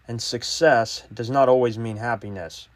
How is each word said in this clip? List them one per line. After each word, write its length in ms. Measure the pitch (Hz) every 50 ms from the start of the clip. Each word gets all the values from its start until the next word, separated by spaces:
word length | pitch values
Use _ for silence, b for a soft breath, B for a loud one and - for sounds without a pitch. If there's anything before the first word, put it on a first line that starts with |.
| b
and 140 | - 120 113
success 840 | - - - 117 - - - - 165 156 131 117 113 - - - - - 110
does 160 | - 117 113
not 200 | 135 139 135 127
always 280 | 127 131 123 117 107
mean 200 | 113 113 113 107
happiness. 720 | 104 117 120 117 107 - 104 98 92 85 78 - - - _ _